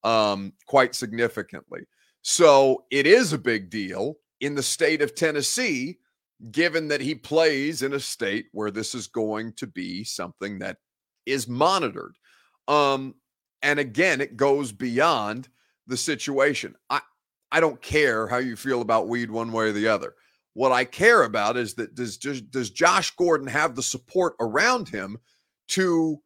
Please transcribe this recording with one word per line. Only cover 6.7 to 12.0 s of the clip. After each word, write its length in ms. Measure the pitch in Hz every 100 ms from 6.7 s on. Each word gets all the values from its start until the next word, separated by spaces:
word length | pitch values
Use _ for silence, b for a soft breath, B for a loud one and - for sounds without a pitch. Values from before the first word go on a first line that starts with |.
| 160 156
that 120 | 143
he 140 | 127
plays 680 | 156 - 156 160 139 143 160
in 120 | 135
a 60 | 139
state 460 | - - 104 104 -
where 180 | 101 107
this 240 | 101 110
is 140 | 123 104
going 460 | 117 107 107 113
to 120 | 110 104
be 380 | - 90 90
something 540 | 110 - 87 - 101 98
that 160 | 95 92 _ _ _ _ -
is 220 | 135 117
monitored. 680 | 123 165 190 139 92